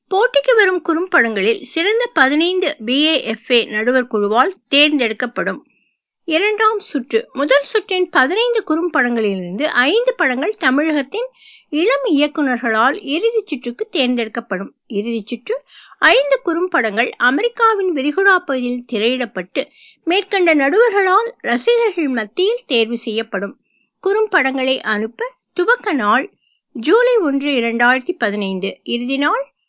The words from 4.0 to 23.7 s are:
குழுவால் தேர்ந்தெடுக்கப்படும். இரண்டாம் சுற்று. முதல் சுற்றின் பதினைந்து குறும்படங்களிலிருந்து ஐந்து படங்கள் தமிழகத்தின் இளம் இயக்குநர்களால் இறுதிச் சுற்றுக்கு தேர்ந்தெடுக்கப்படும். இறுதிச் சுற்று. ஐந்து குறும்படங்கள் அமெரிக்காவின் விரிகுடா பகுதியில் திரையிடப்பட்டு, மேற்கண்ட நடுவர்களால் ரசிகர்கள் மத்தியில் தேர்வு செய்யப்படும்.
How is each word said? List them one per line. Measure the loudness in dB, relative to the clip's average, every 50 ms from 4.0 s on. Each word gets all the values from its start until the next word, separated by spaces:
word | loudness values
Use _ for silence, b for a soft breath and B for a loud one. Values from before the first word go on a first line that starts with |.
| 0
குழுவால் | 0 -2 -2 0 2 2 2 2 0 -2 -6 _ _ 2
தேர்ந்தெடுக்கப்படும். | 4 4 4 2 0 0 -2 -2 -4 -6 -6 -4 -4 -4 -4 -6 -8 -12 _ _ _ _ _ _ _ _ _ _ _ _
இரண்டாம் | -2 0 0 0 0 0 2 2 0 0 0
சுற்று. | -4 -4 -4 -4 -4 -2 -2 -2 -2 -4 -4
முதல் | -4 2 2 2 2
சுற்றின் | 2 0 -2 -2 -2 -2 -2 -2 0 2
பதினைந்து | 2 2 2 2 2 0 0 0 0 -2 -2
குறும்படங்களிலிருந்து | -2 -2 -2 -2 -2 0 0 0 0 0 0 0 -2 -2 -4 -6 -8 -4 -4 -4
ஐந்து | -2 0 0 2 2 2 2 0 0 0
படங்கள் | 0 0 0 0 -2 -4 -4 -4
தமிழகத்தின் | -2 0 0 2 2 2 0 0 -2 -2 -4 -6 -6 -8 -8 B B B B B B B B
இளம் | -2 0 0 0 0 0 0
இயக்குநர்களால் | 0 2 2 2 0 0 -2 -2 0 -2 -2 -2 -2 0 2 2 2 0 -2
இறுதிச் | -6 -6 -4 -2 0 0 0 -2 -4
சுற்றுக்கு | -4 -8 -6 -6 -8 -8 -8 -8 -4
தேர்ந்தெடுக்கப்படும். | -2 -2 0 0 0 -2 -4 -4 -6 -10 -8 -6 -6 -8 -8 -10 -14 _ _
இறுதிச் | -8 -6 -4 -4 -4 -4 -6 -6
சுற்று. | -8 -10 -8 -6 -6 -6 -6 B B B B B B B B
ஐந்து | 2 4 4 4 2 2 0 0 0
குறும்படங்கள் | -2 -2 -2 -2 0 0 -2 -2 0 0 -2 -2 -2
அமெரிக்காவின் | -2 0 0 2 2 0 -2 -2 0 2 2 2 2 2 0 0 -2
விரிகுடா | 0 -2 0 0 2 2 4 2
பகுதியில் | 2 0 -2 -4 -2 -2 -4 -4 -6 -6 -6
திரையிடப்பட்டு, | -4 -2 0 0 0 -2 -4 -6 -6 -10 -10 -6 -6 -6 -6 B B B B B B B _
மேற்கண்ட | -2 -2 0 0 -2 0 2 2 4 4
நடுவர்களால் | 2 2 2 4 4 2 4 2 2 2 4 2 2 2 -2 -6
ரசிகர்கள் | _ -4 -2 -2 0 2 2 2 4 2 0 0 -2 -2
மத்தியில் | -2 -2 -4 -6 -4 _ 0 0 0 0 -2 -4
தேர்வு | -2 0 0 0 0 -2
செய்யப்படும். | -4 -4 -4 -4 -4 -6 -6 -6 -6 -6 -8 -10 -16 _ _